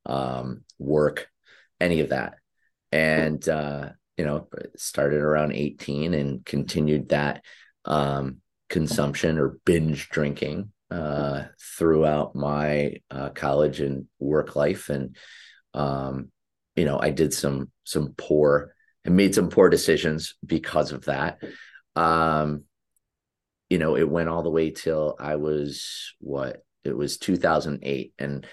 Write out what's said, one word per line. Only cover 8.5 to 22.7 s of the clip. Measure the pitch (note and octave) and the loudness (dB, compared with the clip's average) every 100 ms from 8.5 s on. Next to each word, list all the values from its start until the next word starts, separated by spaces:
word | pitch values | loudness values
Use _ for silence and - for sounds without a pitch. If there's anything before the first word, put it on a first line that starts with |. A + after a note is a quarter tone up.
| _ _ | _ _
consumption | F2 D#2 - C#2+ C#2 E2 D#2 | -2 0 0 -2 0 0 2
or | C#2 - | 0 0
binge | - E2+ D#2 C#2+ - | 2 2 2 -2 -4
drinking, | - D2 C#2 D2 D#2 G#2 _ _ | -4 -2 -2 -6 -6 -10 _ _
uh, | F2+ D#2 D2 C#2+ C#2 C2+ _ - - | -6 -4 -2 -2 -4 -8 _ -20 0
throughout | E2+ D#2 D#2 D2+ D2+ C#2 | 4 6 4 2 -2 -4
my, | C#2+ D2 D2+ D2 C#2+ - _ | -2 -2 0 0 0 -4 _
uh, | C2+ C#2 | -10 -8
college | - D2 C#2 D2+ C#2 | -4 0 2 2 0
and | C#2 C2+ C#2 _ | -4 -4 -8 _
work | C#2+ D2+ D2 C#2+ | 0 0 0 0
life. | D2 F#2+ - | 0 0 -4
And, | C#2+ C2+ - - - - - _ | -6 -6 -10 -20 -20 -20 -20 _
um, | D2 C#2+ C#2 C2+ C2+ - _ _ _ _ | -4 -2 -2 -4 -6 -10 _ _ _ _
you | - | -2
know, | D#2 C#2 | 0 2
I | D#2 | 0
did | C#2+ D#2 | 2 0
some, | - C#2+ C2+ C2+ _ | 2 -2 -2 -6 _
some | - D#2+ C#2+ - | -6 -4 -4 -6
poor, | - D2+ D2 C#2+ - _ _ _ - | 0 4 6 4 0 _ _ _ 2
and | F2+ | 4
made | G2 | 6
some | G2 F2+ | 4 2
poor | F#2 F#2 | 8 8
decisions | E2+ - D#2 E2 D#2 D#2+ - | 8 4 2 2 -2 -6 -14
because | - E2 - D#2 D2 | -4 -2 0 0 0
of | C#2 D2 | -2 -4
that. | C#2 D#2 - - - - - _ | -2 -4 -6 -16 -16 -20 -20 _
Um, | - E2 E2 D#2+ D#2 D2+ D2 - | 0 2 4 2 2 0 -4 -10